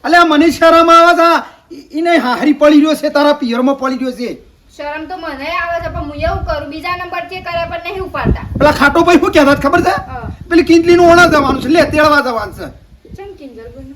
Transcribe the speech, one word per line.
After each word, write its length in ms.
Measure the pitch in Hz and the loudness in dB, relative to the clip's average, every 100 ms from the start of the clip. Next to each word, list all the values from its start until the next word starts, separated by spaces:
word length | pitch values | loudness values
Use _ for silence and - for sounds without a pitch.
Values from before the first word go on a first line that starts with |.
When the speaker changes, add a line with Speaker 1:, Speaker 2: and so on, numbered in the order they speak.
Speaker 1:
અલે 140 | 277 349 | 2 2
આ 80 | 339 | 4
મને 240 | 294 330 | 2 2
શરમ 400 | - 330 330 330 | 2 4 4 6
આવે 240 | 330 339 | 6 6
છે, 80 | 349 | 4
આ 220 | 330 320 - _ _ | 2 0 -4 _ _
ઈ-, 280 | - - 302 | -20 -12 -4
ઈને 180 | 339 339 | 0 0
હારી 360 | 247 240 302 | 0 -2 0
પડી 260 | 294 302 302 | 2 4 4
રહ્યો 140 | 311 294 | 2 0
છે, 140 | 294 | -2
તારા 240 | 294 294 | 0 0
પિયરમાં 420 | 294 247 233 254 269 | 0 -2 -2 -2 -2
પડી 200 | 262 254 | -4 -4
રહ્યો 160 | 254 | -8
છે. 260 | 202 233 - _ _ _ - | -8 -10 -12 _ _ _ -14
Speaker 2:
શરમ 280 | 294 302 311 | -12 -10 -12
તો 120 | 370 | -12
મને 340 | 330 269 294 | -12 -12 -8
આવે 380 | 349 339 339 330 | -6 -6 -6 -8
છે, 40 | |
પણ 60 | 320 | -10
હું 160 | 294 294 | -10 -6
એવું 300 | 330 381 339 | -6 -4 -6
કરું, 240 | 302 294 | -8 -8
બીજા 260 | 311 349 359 | -12 -10 -10
નંબર 240 | 359 359 | -8 -10
થી 220 | 349 370 | -12 -12
કરે 280 | 359 339 339 | -10 -8 -8
પણ 80 | 339 | -10
નહીં 240 | 339 392 | -10 -10
ઉપાડતા. 400 | 359 285 240 - - - | -10 -6 -2 -4 -6 0
Speaker 1:
પેલા 120 | 196 | 0
ખાટો 300 | - 285 277 | 2 0 2
ભાઈ 160 | 339 349 | 4 4
શું 140 | 381 | 4
કહેતા 200 | 311 277 | 2 2
હતા 180 | 285 285 | 2 0
ખબર 120 | 339 | 0
છે? 80 | 359 | 0
Speaker 2:
હા. 400 | 571 - 254 226 - - | -4 -6 -14 -14 -16 -2
Speaker 1:
પેલી 140 | 339 | 0
કિંજલીનું 480 | 330 330 339 349 339 | 4 2 4 4 6
ઓણા 140 | 339 339 | 6 4
જવાનું 360 | 302 277 262 | 4 0 -4
છે, 60 | 254 | 0
લે 160 | 330 | 0
તેડવા 360 | 285 302 302 294 | 2 2 2 2
જવાનું 340 | 254 226 208 | 0 -6 -8
છે. 340 | 180 156 - _ - - - | -12 -16 -16 _ -20 -20 -18
Speaker 2:
ચમ 180 | 403 | -18
કિંજલ 280 | 330 277 226 | -18 -20 -20
બન્યું? 340 | 233 247 269 | -20 -20 -20